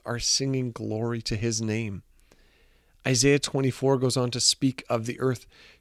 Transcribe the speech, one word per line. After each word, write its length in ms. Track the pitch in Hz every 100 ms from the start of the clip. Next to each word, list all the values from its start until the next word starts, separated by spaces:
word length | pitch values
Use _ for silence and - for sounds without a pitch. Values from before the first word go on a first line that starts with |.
| -
are 140 | 120
singing 520 | - - 135 131 127
glory 520 | 113 107 110 117 117
to 120 | - 110
his 240 | 117 113
name. 440 | 110 110 110 98 - _ _ - _ _ _ _ _ _ 123
Isaiah 340 | 127 139 143
twenty-four 580 | - 139 135 - 135 131
goes 180 | 127 127
on 140 | 123
to 100 | 120
speak 440 | - - 135 127 -
of 200 | 120 113
the 120 | -
earth 280 | 131 123 - - - -